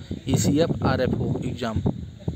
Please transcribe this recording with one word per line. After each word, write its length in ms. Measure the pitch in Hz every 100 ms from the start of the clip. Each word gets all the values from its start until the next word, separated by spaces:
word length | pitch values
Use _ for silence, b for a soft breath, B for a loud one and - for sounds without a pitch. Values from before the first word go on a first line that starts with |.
| B B 135
ई 100 | 135
सी 220 | 147 143
एफ़ 240 | 170 -
आर 180 | 135 131
एफ़ 140 | 123 -
ओ 240 | 123 123 -
exam।" 360 | - 117 110 - - - - -